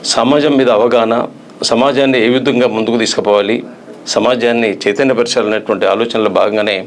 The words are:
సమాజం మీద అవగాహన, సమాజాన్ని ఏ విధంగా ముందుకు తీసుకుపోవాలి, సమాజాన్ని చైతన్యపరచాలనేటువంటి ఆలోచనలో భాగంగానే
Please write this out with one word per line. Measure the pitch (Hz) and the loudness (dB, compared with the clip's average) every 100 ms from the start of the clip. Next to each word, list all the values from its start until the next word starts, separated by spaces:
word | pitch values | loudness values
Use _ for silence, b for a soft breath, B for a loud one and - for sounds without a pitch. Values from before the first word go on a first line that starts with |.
| - - | -4 -2
సమాజం | 120 147 147 139 | 0 2 2 2
మీద | 127 107 | 2 2
అవగాహన, | 117 123 113 117 117 - - - - | 2 2 2 -2 -4 -10 -20 -10 -2
సమాజాన్ని | 117 135 135 135 131 113 | 0 2 2 2 2 2
ఏ | 127 | 2
విధంగా | 131 123 117 110 | 0 0 0 0
ముందుకు | 110 117 | -2 0
తీసుకుపోవాలి, | 110 - - 104 101 117 - - - - - 117 | -2 -2 2 2 2 -4 -6 -18 -20 -20 -4 -2
సమాజాన్ని | 110 127 117 117 113 95 | 0 0 0 0 0 -2
చైతన్యపరచాలనేటువంటి | - 98 135 117 - 127 107 107 - 101 98 | -4 0 0 0 0 0 -2 -4 -2 -2 0
ఆలోచనలో | 98 120 117 107 92 | 0 -2 0 0 2
భాగంగానే | 98 107 107 98 | 0 0 -2 -2